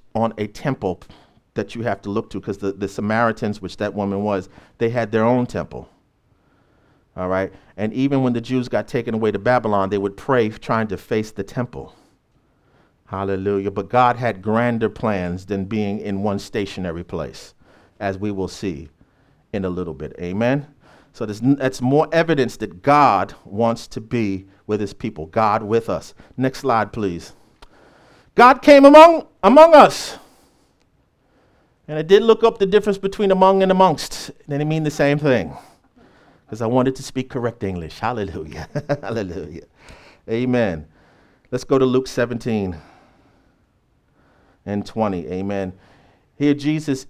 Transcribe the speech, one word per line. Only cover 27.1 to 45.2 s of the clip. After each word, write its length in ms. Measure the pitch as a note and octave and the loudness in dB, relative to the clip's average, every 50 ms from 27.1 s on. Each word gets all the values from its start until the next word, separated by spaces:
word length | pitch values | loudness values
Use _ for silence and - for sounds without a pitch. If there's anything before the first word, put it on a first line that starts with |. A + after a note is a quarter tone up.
| F2 E2 - - - _ _ _ _ _ - - _ _ _ _ _ _ _ _ _ _ _ _ _ | -6 -8 -12 -16 -20 _ _ _ _ _ -20 -20 _ _ _ _ _ _ _ _ _ _ _ _ _
God 280 | - A#3+ B3 C#4 C4+ | 6 6 6 6 6
came 240 | - D4+ C#4+ C#4 C#4 | 6 8 10 10 10
among, 400 | C#4+ D4 D4+ D#4+ E4+ E4 D4+ - - _ _ | 12 12 12 12 12 10 4 -2 -8 _ _
among 320 | - G3 B3 D4+ D#4+ E4+ D#4+ | 4 6 10 10 10 12 12
us. 420 | C#4+ G#3+ D#3+ - - - - - - - _ _ _ _ _ _ _ _ _ _ _ _ _ _ _ _ _ _ _ _ _ _ _ _ _ _ _ _ _ _ _ _ | 10 10 8 6 -2 -10 -12 -14 -16 -20 _ _ _ _ _ _ _ _ _ _ _ _ _ _ _ _ _ _ _ _ _ _ _ _ _ _ _ _ _ _ _ _
And 120 | - D3+ D#3 | -10 -8 -6
I 40 | |
did 200 | D#3+ D#3+ G3 G#3+ | 2 4 4 6
look 200 | A3+ A3+ A3 A3 | 6 4 4 4
up 140 | A3+ A3+ A3+ | 4 2 2
the 80 | - G3 | 2 -2
difference 320 | F#3+ G3+ G#3 G3+ G#3+ G3 | 2 2 2 2 0 -2
between 340 | G3 - G3 - - G#3 G3 | -2 -4 -8 -4 -2 0 2
among 320 | F#3 F3+ F#3 F#3+ G3 F#3+ | 4 4 4 4 6 4
and 80 | F#3+ F#3 | 4 2
amongst. 600 | F#3+ F#3 F#3+ F3+ D3 - - - - - - - - - _ - | 4 4 4 4 2 0 -6 -12 -12 -14 -14 -16 -18 -18 _ -8
They 80 | C#3+ | -6
didn't 120 | C#3+ D3+ D3+ | -4 -2 -2
mean 160 | D#3 D#3+ D#3 | -2 -2 -2
the 60 | D3+ | -4
same 280 | D3 - D3 C#3+ C#3+ D3 | -2 0 0 2 2 2
thing, 360 | D3+ E3 G3+ A2 E2 - - - - - _ _ _ _ _ _ - _ _ _ _ _ _ _ _ _ | 2 2 2 0 0 -4 -10 -16 -20 -20 _ _ _ _ _ _ -20 _ _ _ _ _ _ _ _ _
'cause 140 | A2+ A2 | -10 -6
I 40 | A#2 | -4
wanted 280 | A2 A#2+ C3 B2 C3+ C3 | 0 0 2 2 0 -2
to 60 | - | -4
speak 260 | - - - C3 B2+ C3 | -10 -8 -8 -8 -8 -6
correct 340 | - C3 A#2 A#2+ A#2 - | -6 -6 -6 -6 -6 -6
English. 360 | G#2 F#2+ F#2 F2 E2 D2+ - - | -6 -6 -6 -6 -8 -10 -10 -6
Hallelujah. 680 | A2 A2+ B2+ A2+ G2+ F2+ D2+ - D#2 D2 D2+ D#2+ D#2 - - D3 - | -4 -4 -4 -4 -6 -6 -8 -10 -12 -12 -12 -14 -14 -10 -10 -10 -6
<laughs> 160 | - C#3+ - | -6 -6 -6
Hallelujah. 600 | - G2 A#2 A#2 G2+ F2+ E2 E2 D2+ D#2 E2+ D#2+ - _ _ _ - - - - - - - _ _ - | -6 -8 -6 -6 -6 -6 -8 -12 -12 -12 -14 -18 -18 _ _ _ -20 -20 -20 -20 -20 -20 -20 _ _ -6
Amen. 560 | A2+ A#2 B2+ B2 B2 B2 A2+ G2 E2 D#2 D2+ - _ _ _ _ _ _ _ _ _ _ _ _ | -4 -2 -2 0 0 0 0 0 -2 -6 -10 -16 _ _ _ _ _ _ _ _ _ _ _ _
Let's 140 | - A#2+ - | -8 -8 -2
go 120 | - C#3+ | 0 2
to 80 | C3+ C3 | 2 2
Luke 220 | C3 B2+ C3 C3 | 2 2 0 -2
seventeen 720 | - - - A#2+ A#2 A#2+ A2+ - A#2 A2 G#2+ G2 F#2 F2 D2+ - - - - _ _ _ _ _ _ _ _ _ _ _ _ _ _ _ _ _ _ _ _ _ _ _ _ _ _ _ _ _ _ _ _ _ | -2 -4 -4 -4 -2 -4 -6 -4 -4 -2 -2 -2 -4 -6 -10 -14 -20 -20 -20 _ _ _ _ _ _ _ _ _ _ _ _ _ _ _ _ _ _ _ _ _ _ _ _ _ _ _ _ _ _ _ _ _
and 220 | G2 G#2 G#2 G2 | -6 -6 -6 -6
twenty. 440 | - - A2 A2 G#2 F#2+ F2 | -6 -4 -4 -2 -2 -2 -6